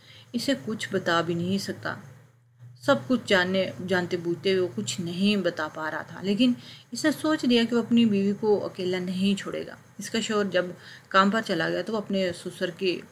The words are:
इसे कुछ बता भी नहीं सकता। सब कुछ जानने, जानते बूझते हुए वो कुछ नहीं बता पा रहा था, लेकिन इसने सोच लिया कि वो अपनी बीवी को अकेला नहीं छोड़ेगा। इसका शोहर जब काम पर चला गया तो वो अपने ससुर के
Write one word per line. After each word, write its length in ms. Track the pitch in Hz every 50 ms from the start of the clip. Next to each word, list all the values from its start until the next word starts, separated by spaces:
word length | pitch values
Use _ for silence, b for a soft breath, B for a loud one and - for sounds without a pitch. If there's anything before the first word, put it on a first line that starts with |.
| B B B B B B -
इसे 200 | 240 - - 269
कुछ 380 | 262 - 214 220 214 - - -
बता 280 | 185 - 185 170 170
भी 140 | 165 170 175
नहीं 220 | 170 175 180 196
सकता। 400 | 196 - - 175 - - 160 - - - - - - - _ _ _ _ _ _ _ - - - - -
सब 200 | - 277 277 -
कुछ 180 | - 254 233 -
जानने, 460 | - 208 185 180 185 190 190 185 - - -
जानते 360 | 180 185 190 180 180 - 185
बूझते 340 | 170 170 170 170 170 - 196
हुए 80 | 190 185
वो 80 | 180
कुछ 320 | 175 180 220 208 - - -
नहीं 380 | 170 170 175 175 196 208 208
बता 300 | 202 175 170 170 - 156
पा 220 | 151 - 160 156 156
रहा 140 | 160 151 -
था, 180 | - 165 -
लेकिन 340 | - 196 208 202 254 247 240 B B B B B B B -
इसने 180 | 233 - 311
सोच 340 | 285 - - 311 311 302 -
लिया 180 | 254 240 233 233
कि 120 | 233 240
वो 60 | 233
अपनी 240 | 226 233 233 233 233
बीवी 280 | 220 202 196 196 202 208
को 240 | 202 220 214 208 185
अकेला 400 | - - - - 185 180 185 185
नहीं 360 | 180 185 185 185 190 202 196
छोड़ेगा। 420 | 196 - - - 156 - - - - - - - -
इसका 220 | 196 - - 226
शोहर 260 | 220 - 214 208 202
जब 280 | 190 180 180 180 180 170 B B B B B B _
काम 200 | - 190 190 202
पर 100 | 202 226
चला 280 | 226 - 190 165 165 165
गया 120 | 175 175
तो 120 | 180 - 220
वो 60 | 214
अपने 320 | 202 - 196 190 190 180
ससुर 400 | 170 - - 185 170 - 185 180
के 300 | 175 - 196 185 170 - - -